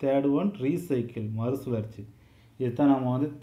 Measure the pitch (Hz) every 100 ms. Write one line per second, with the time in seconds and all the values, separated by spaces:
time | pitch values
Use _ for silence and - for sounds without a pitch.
0 | 139 139 143 143 202 - 131 170 - 127
1 | 117 113 107 110 117 135 - 113 107 -
2 | 104 - - - - - 127 113 143 131
3 | 127 127 151 -